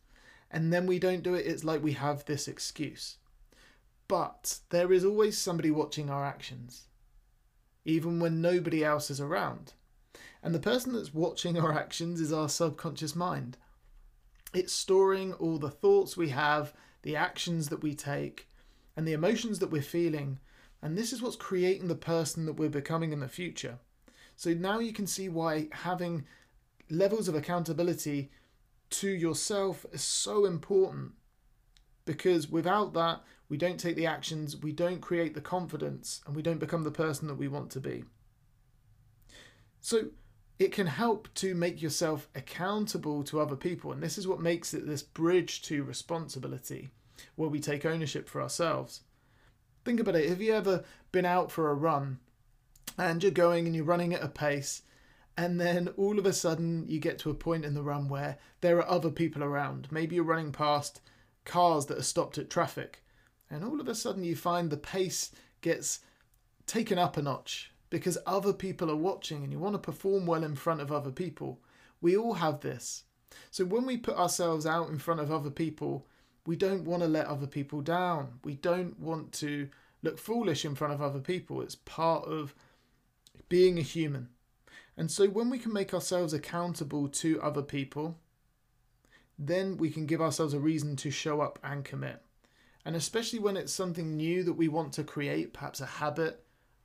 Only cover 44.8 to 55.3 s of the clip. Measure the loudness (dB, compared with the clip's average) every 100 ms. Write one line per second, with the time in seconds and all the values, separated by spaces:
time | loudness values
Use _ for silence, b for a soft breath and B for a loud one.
44.8 | -4 -6 -6 0 4 4 4 -4 -4 -4
45.8 | -4 -6 -4 -4 -6 -8 -8 -8 -8 -10
46.8 | -12 -18 B B B B -2 0 -2 0
47.8 | 0 0 -2 -4 -6 -6 -4 0 0 0
48.8 | -4 -12 -20 b b b b b _ _
49.8 | 0 2 4 4 4 2 2 2 4 2
50.8 | 0 B B 2 4 4 2 2 0 2
51.8 | 2 2 0 -8 _ _ _ _ _ -20
52.8 | -10 -2 0 4 4 6 6 6 2 2
53.8 | 4 4 2 0 -2 -2 0 0 -2 -8
54.8 | -12 b b b b